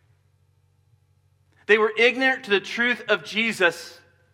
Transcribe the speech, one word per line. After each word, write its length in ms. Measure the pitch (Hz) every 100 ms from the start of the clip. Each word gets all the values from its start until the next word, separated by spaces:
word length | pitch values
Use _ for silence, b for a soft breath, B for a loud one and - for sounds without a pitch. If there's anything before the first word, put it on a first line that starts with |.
| _ _ _ _ _ _ _ _ _ _ _ _ _ _ _ b -
They 120 | 220
were 140 | 220 214
ignorant 480 | 240 240 269 262
to 60 | 208
the 100 | 196
truth 420 | 190 - 240 220 208
of 160 | 202
Jesus, 760 | 151 190 226 151 170 165 - - _ _ _